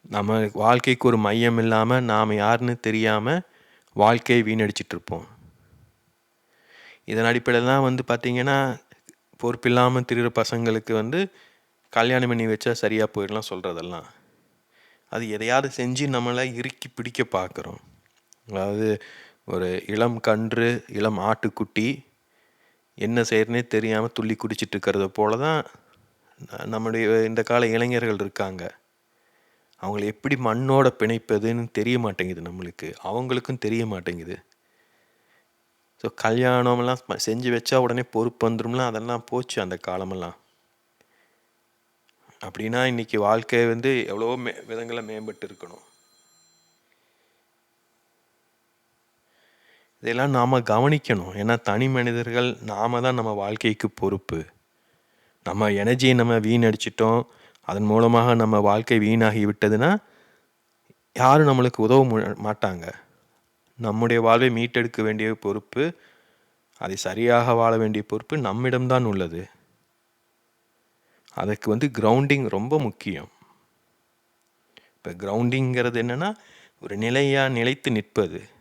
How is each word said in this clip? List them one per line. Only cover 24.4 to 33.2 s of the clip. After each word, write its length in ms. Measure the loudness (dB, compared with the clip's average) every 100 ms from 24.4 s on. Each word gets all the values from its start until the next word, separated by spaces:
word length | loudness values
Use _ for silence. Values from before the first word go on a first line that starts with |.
| -4 -6 -6 -2
இருக்கிறத 300 | 0 0 -2
போல 300 | 0 0 0
தான் 300 | 0 -2 -4 -14 _ _ _ _ _ _
ந-, 220 | -18 -14 -8
நம்முடைய 580 | -4 -4 0 2 2
இந்த 180 | 2 -2
கால 240 | 0 2 2
இளைஞர்கள் 480 | 0 0 0 -2
இருக்காங்க. 680 | -4 -6 -6 -8 -6 -12 -14 _ _ _ _ _ _ _ _ _ _
அவங்களை 220 | -8 -4
எப்படி 300 | -4 -6 -4
மண்ணோட 560 | -2 0 -2 2 4 4 2
பிணைப்பதுன்னு 720 | -2 -2 -2 -2 0 -4 -4
தெரிய 280 | -4 -2 0
மாட்டேங்குது 420 | -2 -4 -6 -6
நம்மளுக்கு, 540 | -12 -12 -14 -14 -16 -12
அவங்களுக்கும் 540 | -8 -6